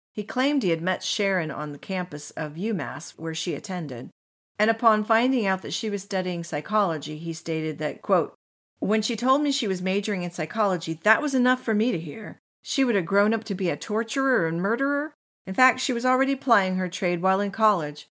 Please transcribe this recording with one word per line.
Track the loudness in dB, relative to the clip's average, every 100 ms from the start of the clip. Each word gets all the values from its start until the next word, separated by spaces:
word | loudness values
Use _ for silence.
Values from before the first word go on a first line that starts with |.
| _
He | -10
claimed | -6 0 2 2
he | 2
had | 0
met | 0 -2
Sharon | -4 -2 0 0 -2
on | -6 -8
the | -10
campus | -6 -6 -6 -8 -10
of | -8 -8 -4
U | -2 -2
mass, | -4 -8 -12 -8
where | -8 -6
she | -4 -6
attended, | -6 -6 -6 -8 -10 _ _ _ _ -2
and | 0
upon | 4 4 4
finding | 4 2 4 2 2
out | 0
that | -2
she | -4 -4
was | -4
studying | -2 -2 -2 -4 -4
psychology, | -6 -2 0 0 -2 -6 -8
he | -6
stated | -8 -4 -2 -2 -2
that, | -4 -6
quote, | 2 2 2 -6 _ _ _ _
"When | 0 0
she | 0 -2
told | 2 4
me | 2
she | 0 0
was | -2
majoring | 0 0 0 -4
in | -4
psychology, | -4 -6 0 0 0 -2 -2
that | 2 4
was | 4 2
enough | 4 2
for | 2
me | 2 2
to | 0
hear. | -4 -10 -12 -14 _ _
She | -6 0
would | 2 2
have | 2
grown | 4 4
up | 2 -2
to | -2
be | -2
a | -2
torturer | -2 -4 -2 0 2 2 2
and | 0
murderer. | 0 0 0 0 -4 -10 _ _ -6
In |
fact, | 4 4 4
she | -2
was | 0 2
already | 2 2 0
plying | 4 4 4 0
her | -2
trade | -2 -2 2
while | 2 2
in | 0
college." | 2 2 4 -2 -8 -18